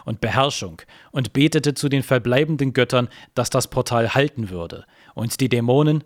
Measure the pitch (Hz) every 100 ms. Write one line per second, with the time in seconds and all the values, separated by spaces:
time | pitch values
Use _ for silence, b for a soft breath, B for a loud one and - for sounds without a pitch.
0 | - 110 113 117 139 - 95 82 - B
1 | B 147 120 135 151 156 147 135 147 139
2 | - 127 120 123 156 151 135 127 123 127
3 | 123 B B - 117 131 - - - 120
4 | 113 135 147 - 104 90 85 - - b
5 | b - 113 - 131 120 117 135 151 151